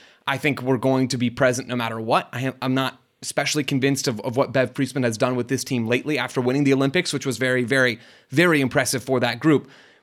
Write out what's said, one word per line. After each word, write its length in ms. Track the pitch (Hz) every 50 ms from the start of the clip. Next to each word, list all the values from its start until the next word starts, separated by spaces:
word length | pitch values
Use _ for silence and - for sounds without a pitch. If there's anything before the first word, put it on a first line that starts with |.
| - - _ _ _
I 120 | - 139 127
think 260 | - 151 131 - 123
were 160 | 131 131 120
going 300 | 107 131 131 131 131 127
to 80 | 135 123
be 120 | 123 120
present 380 | 120 120 139 127 123 123 - -
no 80 | 127
matter 260 | 123 117 113 113 113
what. 260 | 113 110 131 185 - -
I 100 | - 123
am, 140 | 127 131 127 -
I'm 140 | - 131 127
not 260 | 131 135 131 - - _ _ _ _
especially 420 | - - - - 143 - - 151 143
convinced 440 | - 147 135 120 139 139 131 - 143
of, 120 | 120 104
of 140 | - 131 117
what 160 | 127 135 -
Bev 220 | 120 135 127 123 -
Priestman 300 | - 139 123 - 147 127
has 160 | 120 110 104
done 160 | 131 127 127
with 120 | 123 123 123
this 160 | 139 127 -
team 220 | - 135 120 113
lately 320 | 110 120 127 - 143 151 127
after 240 | 120 127 - 143
winning 220 | 123 127 127 143 147
the 100 | 139 135
Olympics, 400 | 131 139 135 135 180 175 - -
which 140 | 139 - 139
was 100 | 123 107
very, 260 | 131 127 127 127 123
very, 360 | 110 139 135 127 123 113 - - - - - _ _
very 320 | - 135 170 180 160 147
impressive 420 | 135 127 123 143 127 - - 127 117
for 160 | - 131 123
that 200 | 120 120 117 117
group. 300 | 120 160 151 135 139 - - - - - _ _